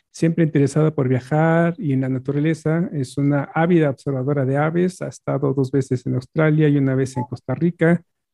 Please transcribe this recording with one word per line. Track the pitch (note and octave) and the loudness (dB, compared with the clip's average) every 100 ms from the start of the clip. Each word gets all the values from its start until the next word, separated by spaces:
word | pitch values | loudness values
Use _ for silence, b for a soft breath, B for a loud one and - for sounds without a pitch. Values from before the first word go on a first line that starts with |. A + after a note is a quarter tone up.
| _ | _
Siempre | - E3 E3 D#3+ | -2 -2 2 0
interesada | D3 C#3 D3+ D#3 | 2 2 2 0
por | D3+ B2+ | 0 0
viajar | B2+ - D3+ E3 E3 E3+ E3+ | 0 0 0 2 2 2 -2
y | D#3+ | -2
en | C3 | -2
la | C3 | -2
naturaleza, | C3 C3 C#3+ D#3 D#3 D#3 E3 F#3 | -4 -4 -2 0 0 -2 -2 -2
es | D#3 B2+ - | -4 -6 -2
una | C#3+ C#3+ C3 | 0 0 -2
ávida | D#3 E3+ F3 D3 | 0 2 4 2
observadora | C3 - C3+ B2+ C#3+ B2+ | -2 -4 -4 -2 0 0
de | C#3 | 0
aves, | D#3 F3 F#3 - | 0 0 -2 -4
ha | C#3 | -12
estado | - - C#3 C#3+ | -10 -6 -2 -2
dos | C3+ C3 | 0 0
veces | C#3 B2+ B2 - | -2 -2 -4 -2
en | B2+ | -6
Australia | - D#3 D#3 D3+ D3+ | -4 0 2 4 2
y | C#3+ | 2
una | C3+ C3 | 0 0
vez | B2+ C3 | -2 -4
en | B2 | -8
Costa | B2+ - | -10 -8
Rica. | C3 E3+ - E3 F3 - _ _ | -2 -2 2 2 2 -2 _ _